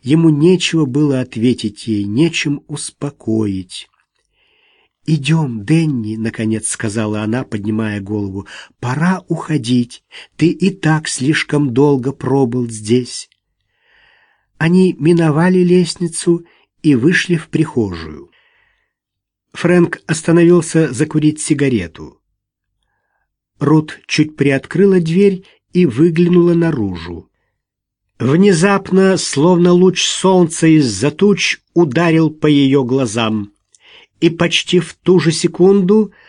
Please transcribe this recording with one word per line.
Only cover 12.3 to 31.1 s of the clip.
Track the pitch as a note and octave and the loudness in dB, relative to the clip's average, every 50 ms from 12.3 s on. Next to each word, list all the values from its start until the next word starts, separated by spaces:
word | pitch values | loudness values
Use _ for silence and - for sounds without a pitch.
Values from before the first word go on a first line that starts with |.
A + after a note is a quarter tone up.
| C3 C#3 C3+ A#2 A#2+ B2+ A#2+ A#2 | 0 0 0 0 -2 -4 -6 -6
здесь». | A2+ G#2+ G#2+ G#2 A#2+ B2+ B2 - - - - _ _ _ _ _ _ _ _ _ _ _ _ _ _ _ _ _ _ _ _ _ _ _ _ _ _ _ | -10 -12 -2 0 0 0 0 -4 -12 -16 -18 _ _ _ _ _ _ _ _ _ _ _ _ _ _ _ _ _ _ _ _ _ _ _ _ _ _ _
Они | D#3 E3 F3 F#3 F#3 F#3 - - | 0 2 4 4 4 2 0 0
миновали | C#3 E3 F3 E3+ E3 D#3+ C#3+ D3+ E3+ F#3 F#3 F#3 F3+ | 2 2 2 4 2 2 2 2 2 2 2 2 2
лестницу | F3 F3+ F3+ F3+ E3 - - F3 E3 E3 - - F3 E3+ E3+ E3+ _ _ _ _ _ _ _ - | 4 4 2 2 0 -4 -6 -6 -6 -6 -4 0 0 0 0 -2 _ _ _ _ _ _ _ 0
и | D3+ C#3+ | 2 2
вышли | A#2 A#2 E3 F3+ - - - F3+ | 2 2 2 0 0 -2 -2 -4
в | D#3 - _ | -4 -4 _
прихожую. | - D#3 D#3 - - B2+ A2 G2 F2 E2 D#2+ D#2+ D2+ C#2+ - _ _ _ _ _ _ _ _ _ _ _ _ _ _ _ _ _ _ _ _ _ _ _ _ _ _ | -2 -2 -2 -2 -2 -4 -4 -4 -4 -10 -12 -14 -14 -18 -20 _ _ _ _ _ _ _ _ _ _ _ _ _ _ _ _ _ _ _ _ _ _ _ _ _ _
Фрэнк | - - E3+ F3+ F3 E3+ D#3+ - - _ | -4 0 2 4 4 2 2 -2 -10 _
остановился | - D#3+ - - - E3 E3+ E3+ E3+ F3 F3 D#3+ - - E3 D#3+ C3+ B2 | -6 -6 -4 0 0 2 4 4 4 4 4 2 0 0 0 0 0 -2
закурить | A2 D#3 D3+ - D#3 D3+ D3+ D3 - | -4 -4 -2 -2 0 0 0 -2 -2
сигарету. | - - D#3 C3+ C#3+ C#3 B2 G#2+ F2 E2 _ - - B2 _ _ _ _ _ _ _ _ _ _ _ _ _ _ _ _ _ _ _ _ _ _ _ _ _ _ _ _ _ | -4 -4 -2 0 0 0 0 -2 -4 -6 _ -18 -20 -20 _ _ _ _ _ _ _ _ _ _ _ _ _ _ _ _ _ _ _ _ _ _ _ _ _ _ _ _ _
Рут | _ C3+ C#3 D3+ D#3 D#3 D#3 - - _ | _ 0 2 2 2 0 -2 -12 -20 _
чуть | - - - D#3 D3+ - | -6 -2 -2 -2 -2 -2
приоткрыла | - C#3 C#3 C#3 C3+ - - - D#3+ G3 G3 F#3+ F#3 | -2 -2 0 0 -2 -4 -6 0 2 2 4 4 2
дверь | E3+ D#3+ E3 F#3 G3+ G3 G3 F#3 - _ _ _ _ _ _ | 0 0 2 2 2 2 2 -2 -10 _ _ _ _ _ _
и | F3+ F3+ | 2 2
выглянула | D3+ G#2+ A#2 D#3+ F3+ D#3+ E3 F3 E3+ F3+ F3 E3+ F3 E3+ | 2 2 2 2 2 4 2 2 4 4 4 4 4 2
наружу. | E3+ E3 E3 D#3 B2+ G#2+ G2 F2+ F2 E2 F2 F2 F#2+ F#2 _ _ _ _ _ _ _ _ _ _ _ _ _ _ _ _ _ _ _ | 2 0 0 -2 -2 -4 -4 -6 -8 -12 -14 -14 -16 -18 _ _ _ _ _ _ _ _ _ _ _ _ _ _ _ _ _ _ _
Внезапно, | B2+ B2 C#3+ E3+ G3 G#3 G3 D#3 F3 G3+ G3+ G3 F#3+ - F3+ F#3+ F#3+ F#3+ F#3+ | 0 0 2 4 4 4 4 4 2 2 0 0 -2 0 2 2 4 4 2
словно | F3 - - - C#3 D3 F3+ F#3 E3+ F3 F3+ | 0 -4 -4 -2 0 2 2 4 4 4 4
луч | F3 F3+ F#3 F#3 F3+ - - | 4 6 4 4 2 0 -2
солнца | - - - - F#3 F#3+ F#3 F3+ E3 D#3+ - E3 | -4 -4 -2 0 2 4 4 2 0 0 0 2
из-за | D#3+ D#3+ D#3 C#3+ A#2+ G2+ F#2 A2+ | 4 4 4 2 0 -2 -2 -4
туч, | D3 | -4